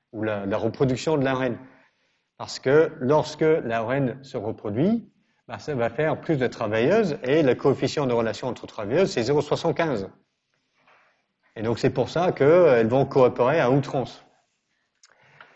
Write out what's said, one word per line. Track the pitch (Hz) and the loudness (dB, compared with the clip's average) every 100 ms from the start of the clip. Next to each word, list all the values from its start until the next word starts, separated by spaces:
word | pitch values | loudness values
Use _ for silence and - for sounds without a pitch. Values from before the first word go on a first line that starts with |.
| _ | _
ou | 110 | -8
la, | 107 104 98 | -6 -4 -4
la | 104 | -4
reproduction | 110 110 139 127 - 156 | -4 0 0 0 -2 0
de | |
la | 135 | 0
reine. | 131 131 - - _ _ _ _ _ _ - | -2 -4 -6 -12 _ _ _ _ _ _ -18
Parce | 110 - | -14 -6
que | - 147 160 - | 2 4 4 0
lorsque | 127 151 139 - | 0 0 0 0
la | 160 160 120 113 | 2 2 0 -4
reine | 113 135 131 135 | -2 -2 -2 -4
se | - 123 | -10 -10
reproduit, | 104 - 110 104 175 233 - _ _ _ - | -8 -8 -6 -2 0 0 -6 _ _ _ -16
bah, | 113 | -14
ça | - | -8
va | 143 117 | -4 -2
faire | - 156 151 | -2 -2 -2
plus | - 151 | -2 0
de | 120 | 0
travailleuses, | - 113 110 127 214 202 143 | -2 -4 0 2 2 0 -2
et | 127 151 | 0 2
le | 143 113 | 4 2
coefficient | 143 127 131 - 135 | 2 0 0 -2 -2
de | |
relation | 117 113 104 131 | 0 -2 -4 -8
entre | - - | -10 -14
travailleuses, | - 104 143 190 | -10 -4 0 0
c'est | 135 | 0
zéro | 113 147 | 0 0
soixante-quinze. | 143 147 170 143 165 120 95 - _ _ _ _ _ _ _ _ _ _ _ _ _ - | 0 -2 -2 -2 -2 -4 -6 -14 _ _ _ _ _ _ _ _ _ _ _ _ _ -8
Et | |
donc | 110 113 | -4 0
c'est | 135 | 0
pour | 139 120 | 0 -2
ça | 156 180 | 0 -2
qu'elles | - 139 175 170 123 113 | 2 6 6 6 4 4
vont | 127 135 | 2 2
coopérer | 139 123 - 123 160 | 4 4 4 0 2
à | 127 | 2
outrance. | 139 135 147 113 - _ _ _ _ _ _ _ _ _ _ _ - - | 2 0 -6 -6 -10 _ _ _ _ _ _ _ _ _ _ _ -20 -20